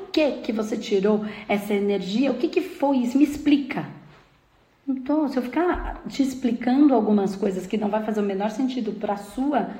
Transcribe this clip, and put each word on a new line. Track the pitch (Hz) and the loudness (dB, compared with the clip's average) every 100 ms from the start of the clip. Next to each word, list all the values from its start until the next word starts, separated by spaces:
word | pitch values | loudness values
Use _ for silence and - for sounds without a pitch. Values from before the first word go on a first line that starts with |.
| - | -2
que | - 294 247 | 0 2 0
que | - | -4
você | 220 214 - | -4 -4 -6
tirou | - 202 196 208 - - - | 0 2 4 2 0 -8 -4
essa | 202 - | -2 0
energia? | 208 202 196 180 214 269 | 0 2 0 0 0 0
O | 240 | 0
que | 339 | 0
que | - | 0
foi | 294 - 277 262 | -2 0 0 2
isso? | 240 269 | 2 4
Me | 302 | 2
explica. | - 294 285 - - - - - - _ _ _ _ _ _ - | 2 2 2 2 -6 -8 -12 -20 -20 _ _ _ _ _ _ -6
Então, | 262 - 302 285 | -4 -2 0 0
se | 254 | -2
eu | |
ficar | 247 - 359 - - - - | -2 0 0 0 -4 -10 -6
te | - | 0
explicando | 262 - 240 - 247 262 294 | 0 0 -2 0 2 6 6
algumas | 240 208 208 190 - | 6 4 4 2 0
coisas | 208 185 - | -2 -2 -4
que | 214 | -2
não | 208 | 0
vai | 214 220 | -2 -2
fazer | 208 | -2
o | |
menor | 202 190 208 | -2 -2 -2
sentido | 247 262 254 208 | -2 -2 -2 -6
pra | - 208 202 | -4 -4 -4
sua | - - 277 277 185 - | -6 -4 -2 0 -2 -6